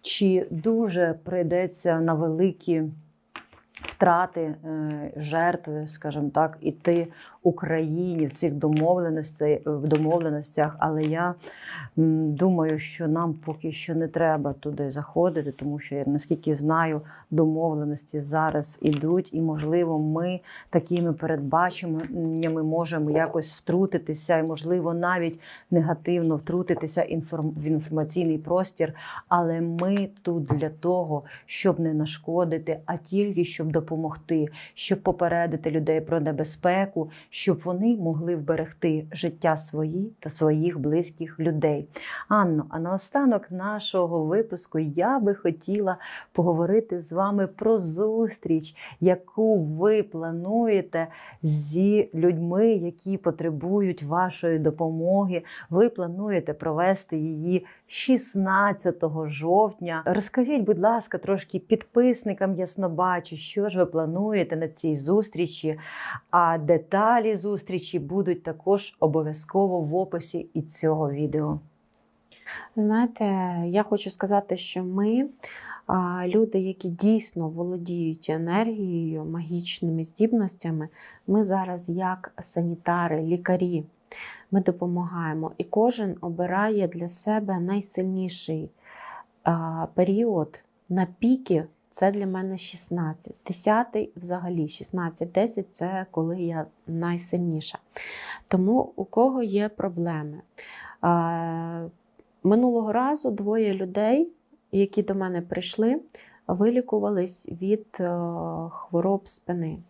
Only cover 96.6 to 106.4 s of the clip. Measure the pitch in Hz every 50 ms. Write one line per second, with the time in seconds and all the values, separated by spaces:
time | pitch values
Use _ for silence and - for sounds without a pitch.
96.6 | 151 - _ _ _ - 165 165 170 175 175 175 175 - - 175 175 170 160 156
97.6 | 151 - - - _ _ _ - - - - - - - - - - _ - 180
98.6 | 185 196 233 254 - - - - 196 - - 226 240 269 262 262 240 208 190 202
99.6 | 208 214 208 - - 190 170 170 170 170 165 156 151 151 147 - - _ _ -
100.6 | - - - - - - - _ - 175 170 170 165 165 170 165 165 165 165 165
101.6 | 165 165 170 170 165 170 - _ _ _ _ _ _ _ _ _ - 185 208 233
102.6 | 247 247 240 233 220 214 208 233 254 269 302 294 - 254 214 208 202 202 214 226
103.6 | 220 208 196 190 190 185 185 202 214 214 247 294 339 339 - _ _ _ _ _
104.6 | _ _ - 196 202 196 - 214 208 208 196 196 190 185 180 175 175 175 - 180
105.6 | 180 - - - 220 226 262 320 - - _ - - - - _